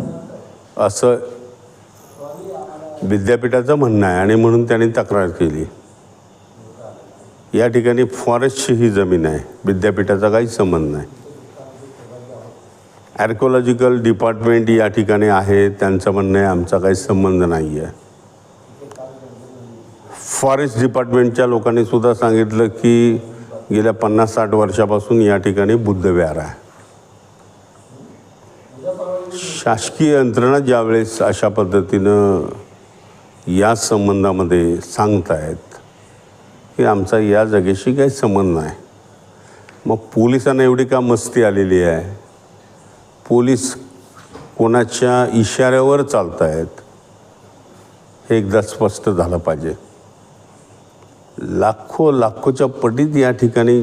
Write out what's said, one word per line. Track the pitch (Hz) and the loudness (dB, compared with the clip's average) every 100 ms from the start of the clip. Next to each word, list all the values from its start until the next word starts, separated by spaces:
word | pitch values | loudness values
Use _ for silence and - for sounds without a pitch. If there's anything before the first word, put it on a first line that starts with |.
| - - - - - - - - | -4 -12 -16 -20 -20 -20 -14 -2
असं | 104 - 123 120 - - - - - - - - - - 143 - - 131 - - - - | -2 2 0 0 -4 -16 -20 -20 -20 -20 -20 -20 -20 -20 -18 -16 -14 -14 -16 -18 -18 -10
विद्यापीठाचं | 95 101 98 120 123 127 123 147 | -4 -2 0 0 0 -2 0 0
म्हणणं | 127 107 98 | 2 2 0
आहे | 90 | 0
आणि | 98 110 | 2 4
म्हणून | 117 117 117 | 4 2 2
त्यांनी | 113 113 | 2 2
तक्रार | 113 107 101 90 | 0 -2 -2 -2
केली. | 82 82 76 80 - - - - - - _ _ - 110 - - - - - - - - | -2 -2 -2 -8 -12 -20 -20 -20 -20 -20 _ _ -20 -20 -20 -20 -20 -20 -20 -20 -20 -4
या | 104 120 | 0 2
ठिकाणी | 120 117 120 120 | 2 2 2 0
फॉरेस्टची | - - 120 135 131 - | -2 -2 0 0 -2 -2
ही | 117 117 | 2 2
जमीन | 98 92 90 78 | 2 2 2 0
आहे, | 76 - - 95 | -4 -10 -8 -4
विद्यापीठाचा | 95 104 98 95 98 104 | 0 0 0 0 0 2
काही | 110 120 | 2 0
संबंध | 113 95 85 76 73 | -2 0 0 -2 -6
नाही. | 71 - - - - - - 127 135 - 117 123 123 113 117 - - - - - - - | -10 -16 -20 -20 -20 -20 -20 -20 -20 -20 -20 -20 -20 -20 -20 -20 -20 -20 -20 -20 -16 -4
आर्किओलॉजिकल | 107 107 131 127 123 120 127 123 | -4 0 2 2 2 2 2 4
डिपार्टमेंट | 113 98 117 110 117 117 110 | 2 2 0 0 2 2 4
या | 113 107 | 2 2
ठिकाणी | 113 101 104 107 | 0 0 2 2
आहे, | 98 98 101 101 | 2 2 2 2
त्यांचं | 98 98 95 104 | 0 -2 0 0
म्हणणं | 98 98 98 | 0 0 2
आहे | 98 | 2
आमचा | 90 87 95 | 0 0 0
काही | 95 92 | 0 0
संबंध | - 98 95 92 | 0 0 2 2
नाही | 85 82 78 76 | 0 0 -4 -6
आहे. | 80 - - - - - - - - 123 139 - 131 135 127 117 - 127 - - - - - - - | -8 -14 -20 -20 -20 -20 -20 -20 -20 -20 -20 -20 -20 -20 -20 -20 -20 -20 -20 -20 -20 -20 -20 -18 -12
फॉरेस्ट | - 135 139 143 113 | -4 0 0 -2 0
डिपार्टमेंटच्या | 127 127 120 123 123 120 123 | -2 0 0 2 2 2 0
लोकांनी | 117 113 117 110 | 0 0 0 0
सुद्धा | 120 120 | 0 0
सांगितलं | 110 110 113 107 110 113 | 0 2 2 0 0 -2
की | 107 120 117 120 113 - - - - - | 0 2 4 4 0 -6 -18 -16 -16 -4
गेल्या | 104 110 | 0 0
पन्नास | 101 110 107 107 | 0 0 2 0
साठ | 117 107 | 0 0
वर्षापासून | 107 104 101 104 104 101 117 | 0 0 0 0 0 0 2
या | 104 101 | 4 2
ठिकाणी | 101 95 101 117 | 0 0 2 2
बुद्धविहार | 107 95 92 87 80 78 | 0 0 0 0 0 -4
आहे. | 76 - - - - - - - - _ - - - - - - - - - - - - - - 185 180 180 180 - - | -10 -14 -20 -20 -20 -20 -20 -20 -20 _ -20 -20 -20 -20 -20 -20 -20 -20 -20 -20 -20 -20 -20 -12 -10 -8 -8 -8 -10 -12
शासकीय | 165 165 - 110 - - 156 | -10 -6 -4 -4 -4 -2 2
यंत्रणा | 143 127 113 123 143 | 4 2 2 2 2
ज्यावेळेस | 131 120 113 113 110 - | 2 0 2 0 0 -2
अशा | 98 110 107 | -2 0 -2
पद्धतीनं | 104 95 98 87 104 98 104 101 90 - - - - - - - - - - - | -2 0 0 0 0 2 2 2 0 -4 -10 -18 -20 -20 -20 -20 -20 -20 -16 -4
या | 90 104 113 | 0 2 0
संबंधामध्ये | - 107 101 98 98 92 87 87 85 85 | 0 0 0 2 0 0 2 2 2 -2
सांगतायत | - - 104 104 85 80 76 80 - - - - - - - - - - - - | -6 -2 0 0 0 -4 -4 -10 -14 -20 -20 -20 -20 -20 -20 -20 -20 -20 -14 -2
की | |
आमचा | 117 101 95 113 | 0 0 0 0
या | 107 104 110 | 2 2 2
जागेशी | 104 92 98 127 135 | 0 0 -2 -2 0
काही | 139 | 0
संबंध | - 113 98 95 82 | 0 0 0 0 -2
नाही, | 78 - - - - - - - - - - - - | -4 -10 -18 -20 -20 -20 -20 -20 -20 -20 -20 -12 -4
मग | 113 - | -4 -4
पोलिसांना | 117 117 131 139 131 | 0 2 2 0 2
एवढी | 131 127 127 | 4 2 2
का | 131 | 0
मस्ती | 123 113 120 123 | 2 0 0 2
आलेली | 107 98 95 92 | 2 2 2 2
आहे? | 87 82 92 101 - - - - - - - - - _ - | 2 0 -6 -14 -20 -20 -20 -20 -20 -20 -20 -20 -20 _ 0
पोलीस | 120 123 123 - - - - - - - - - - | 2 2 0 -2 -10 -18 -20 -20 -20 -20 -20 -14 -2
कोणाच्या | 113 120 113 - 123 123 123 | 0 2 0 -2 0 2 2
इशाऱ्यावर | 117 107 - 127 131 131 143 | 2 0 0 2 4 4 2
चालतायत | 139 113 87 80 80 80 80 - - - _ - - - - - - - - - - - - | 2 -2 -2 -2 -2 -2 -6 -10 -20 -20 _ -20 -20 -20 -20 -20 -20 -20 -20 -20 -20 -16 -2
हे | 113 | -2
एकदा | 98 107 | 0 0
स्पष्ट | 98 - 107 - - | -2 -2 -4 -2 -4
झालं | 90 85 87 | -2 -2 -2
पाहिजे. | 82 78 80 - - - - - - - - - - - - _ - - - - | -4 -4 -6 -10 -16 -20 -20 -20 -20 -20 -20 -20 -20 -20 -20 _ -20 -20 -20 -14
लाखो | 90 90 110 110 - - 156 | -6 0 0 -2 -8 0 2
लाखोच्या | 135 110 101 143 131 135 | 2 0 0 -4 0 -2
पटीत | - 117 120 151 147 | -2 -4 0 0 2
या | 127 | 0
ठिकाणी | 123 117 117 117 120 | 2 0 2 2 2